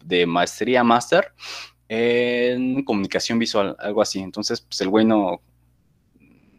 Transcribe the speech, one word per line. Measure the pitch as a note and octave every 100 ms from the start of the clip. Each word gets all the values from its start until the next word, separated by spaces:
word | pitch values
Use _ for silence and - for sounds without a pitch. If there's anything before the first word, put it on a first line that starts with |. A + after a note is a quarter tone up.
de | E2 F2+ E2+
maestría | F2 F2+ - B2 B2+
máster | A#2+ A#2+ - F3 - _ - - - _ -
en | A2+ A#2+ A#2+ B2 B2 B2 B2 B2+ C3+
comunicación | C3+ G#2 F#2 F2+ - A#2
visual, | A2+ G#2+ G2 -
algo | G#2 G#2
así. | G2+ G2
Entonces, | F#2+ G#2 - A#2
pues | - -
el | F#2+
güey | A2 A2+
no, | G#2+ F#2 F2 _ _ _ _ _ _ _ _ _ _ _